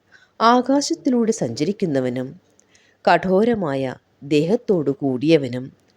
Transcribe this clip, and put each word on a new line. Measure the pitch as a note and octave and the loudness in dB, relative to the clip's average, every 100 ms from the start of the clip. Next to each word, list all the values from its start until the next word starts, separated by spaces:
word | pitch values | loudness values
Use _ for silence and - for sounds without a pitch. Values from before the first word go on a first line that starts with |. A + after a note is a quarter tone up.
| _ _ _ - | _ _ _ 0
ആകാശത്തിലൂടെ | A3+ B3 B3 C#4 C#4+ E4 C#4+ B3 A3 | 4 4 2 0 -2 -4 -2 0 0
സഞ്ചരിക്കുന്നവനും | A3 C3+ F#2+ D3+ G3+ F3+ C3+ B2+ B2+ B2+ F3 _ _ _ _ _ _ | -2 -4 -4 -4 -2 -2 -2 -2 -4 -8 -12 _ _ _ _ _ _
കഠോരമായ | - F3 F#3 F#3 A3+ A3+ E3 C#3 C3 - _ _ | 0 2 2 2 2 0 -2 -4 -4 -8 _ _
ദേഹത്തോടു | C#3 D3 E3 A#3+ - F3+ C#3 | -2 0 2 0 0 0 0
കൂടിയവനും | C#3 C#3 B2+ C#3+ D#3+ C3 B2 C3+ - _ | -2 -2 -2 2 2 2 -8 -10 -16 _